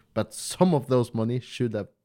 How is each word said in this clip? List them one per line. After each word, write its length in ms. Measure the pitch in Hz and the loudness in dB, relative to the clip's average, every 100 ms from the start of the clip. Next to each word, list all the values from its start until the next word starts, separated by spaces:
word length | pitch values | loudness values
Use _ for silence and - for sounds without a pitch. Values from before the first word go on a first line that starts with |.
| _ | _
but 200 | 110 107 | -4 -4
some 400 | - - - 185 | -6 -6 2 4
of 140 | 151 131 | 2 2
those 260 | 127 117 | 2 2
money 260 | 113 113 123 | -2 -2 -4
should 340 | - - 123 107 | -6 -4 -2 -2
have 120 | 98 _ | -8 _